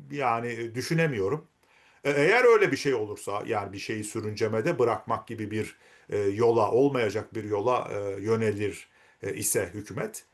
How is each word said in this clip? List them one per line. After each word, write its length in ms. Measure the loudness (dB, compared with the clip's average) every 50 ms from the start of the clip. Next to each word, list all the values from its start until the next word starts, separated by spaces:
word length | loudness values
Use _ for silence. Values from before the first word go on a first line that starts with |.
| -16 -12
yani, 380 | -6 -2 0 0 0 0 -2 -4
e, 260 | -6 -6 -8 -6 -6
düşünemiyorum. 720 | -6 -4 0 0 2 2 2 0 0 0 0 -2 -4 -6 _ _ _ _ _ _ _ _ _ _ _ -2
E, 60 | 0
eğer 340 | 2 4 4 6 6 6 8
öyle 280 | 8 8 8 6 2
bir 40 | 2
şey 180 | 0 0 0 0
olursa, 480 | 0 -2 -4 -6 -8 -8 -6 -6 -6 -4
yani 260 | -2 -4 -4 -4 -6
bir 60 | -10 -10
şeyi 260 | -8 -6 -6 -6 -6
sürüncemede 760 | -6 -6 -6 -6 -6 -2 -2 -2 0 0 0 0 0 2 2
bırakmak 480 | 2 2 2 -2 -2 -4 -4 -4 -4
gibi 240 | -10 -10 -8 -8 -6
bir, 260 | -4 -6 -6 -6 -10 _ _ -20 -20 _ _ -4
e, 100 | -2 0
yola, 520 | 0 0 2 4 4 4 6 4 4 4
olmayacak 640 | 4 4 4 4 2 2 0 0 -2 -4 -6 -6 -10
bir 100 | -10 -4
yola, 460 | -2 -2 0 0 0 0 -2 -2 -4
e, 300 | -6 -6 -6 -6 -6 -4
yönelir, 680 | 0 0 0 2 2 0 0 0 -4 -4 -4 -8 -16 _ _ _ _ _ _ -10
e, 120 | -8 -8 -6
ise 360 | -4 -4 -2 0 -2 -2 -4 -6
hükümet, 500 | -12 -12 -10 -8 -8 -8 -8 -10 -14 -20 _